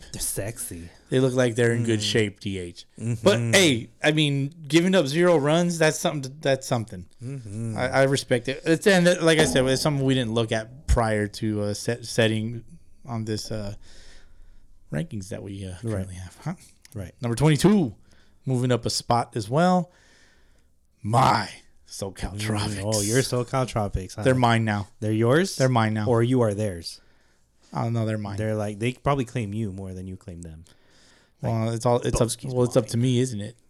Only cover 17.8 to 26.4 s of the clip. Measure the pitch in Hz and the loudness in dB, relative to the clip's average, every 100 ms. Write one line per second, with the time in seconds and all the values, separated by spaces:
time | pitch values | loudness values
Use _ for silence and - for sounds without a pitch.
17.8 | 143 - - - _ _ - 127 127 120 | 2 -4 -18 -20 _ _ -4 -2 2 0
18.8 | 117 - - 117 127 - 104 135 180 185 | 0 -6 0 0 0 -6 -2 2 4 4
19.8 | 175 _ _ _ _ _ _ _ _ _ | 0 _ _ _ _ _ _ _ _ _
20.8 | _ _ 101 117 131 123 95 - - - | _ _ -2 2 4 2 0 -10 -20 -20
21.8 | - - 101 92 87 98 107 107 107 101 | -20 -10 -10 -8 -10 -6 -4 -2 -4 -4
22.8 | 101 110 104 120 131 123 120 135 127 117 | -2 0 2 0 0 -2 -2 -2 -2 -2
23.8 | 101 98 92 - 107 127 120 113 113 104 | -4 -4 -8 -2 2 4 4 4 2 -2
24.8 | 101 - 107 107 117 143 185 - 131 127 | -4 -6 -2 2 4 4 2 0 2 4
25.8 | 110 107 107 117 120 127 | 2 0 2 2 2 2